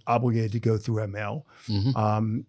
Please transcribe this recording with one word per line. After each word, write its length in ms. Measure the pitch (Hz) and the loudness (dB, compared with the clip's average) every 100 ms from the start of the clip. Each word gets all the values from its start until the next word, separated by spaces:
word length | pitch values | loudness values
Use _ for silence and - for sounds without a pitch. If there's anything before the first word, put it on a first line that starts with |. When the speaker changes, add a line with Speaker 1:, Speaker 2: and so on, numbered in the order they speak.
| - | 0
Speaker 1:
obligated 420 | 117 123 113 113 | 2 2 2 0
to 60 | 113 | 0
go 180 | 113 107 | 0 0
through 280 | 110 110 | 0 -4
M 100 | 107 | -4
L. 320 | 101 101 135 - - - | -6 -6 -8 -10 -12 -4
Speaker 2:
Mm-hmm. 280 | 101 110 123 | 0 0 2
Speaker 1:
Um, 480 | 110 107 110 110 | 2 2 0 -2